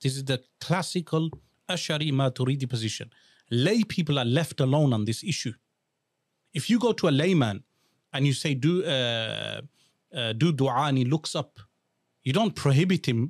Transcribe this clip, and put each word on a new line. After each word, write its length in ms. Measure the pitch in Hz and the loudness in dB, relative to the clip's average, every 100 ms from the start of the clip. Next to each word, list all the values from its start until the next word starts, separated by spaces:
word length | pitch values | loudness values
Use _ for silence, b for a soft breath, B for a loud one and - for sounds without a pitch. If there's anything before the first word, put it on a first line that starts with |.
this 140 | 139 135 | -4 -4
is 80 | 135 | -4
the 180 | 127 _ - | -6 _ -10
classical 680 | - 180 165 185 156 160 160 - _ _ - | -2 -2 -2 -6 -2 -2 -2 -6 _ _ -8
Ash'ari 420 | 180 - 151 156 | -6 -2 -2 0
Maturidi 560 | 135 135 127 127 139 131 | 2 0 0 -2 -2 -2
position. 440 | 117 110 - 113 b b b b | -4 -4 -6 -12 b b b b
Lay 320 | 120 160 226 | 0 2 2
people 340 | 208 - 156 139 | 0 -2 -2 0
are 80 | 117 | 2
left 340 | 135 156 - | 0 0 0
alone 320 | 131 147 147 | 2 4 4
on 140 | 113 104 | 2 0
this 180 | 113 | -4
issue. 300 | - - 131 - _ _ _ _ _ _ _ _ _ | -4 -6 -6 -10 _ _ _ _ _ _ _ _ _
If 160 | - - | -8 0
you 100 | 226 | 2
go 140 | 240 | 2
to 140 | - 175 | 2 2
a 40 | |
layman 520 | 135 175 180 113 98 - _ _ _ _ | 2 4 4 2 0 -8 _ _ _ _
and 140 | 139 143 | -2 0
you 80 | |
say, 220 | 127 160 135 | 0 -2 0
"Do, 280 | 143 180 | 0 0
uh, 800 | 165 131 120 117 110 107 107 104 135 _ b _ _ | 0 -2 -2 -2 -4 -6 -8 -10 -14 _ b _ _
uh, 220 | 147 113 | -8 -4
do 180 | 110 165 | 0 2
dua," 360 | 135 135 131 147 | 2 0 2 2
and 100 | 135 | 2
he 80 | 127 | 2
looks 300 | 156 - 165 | 0 -2 -6
up, 240 | - - - _ _ _ _ _ | -8 -12 -20 _ _ _ _ _
you 100 | 131 | -2
don't 220 | 170 220 - | 0 0 0
prohibit 520 | 143 135 185 185 - | 2 4 4 2 2
him 220 | 117 139 | 0 0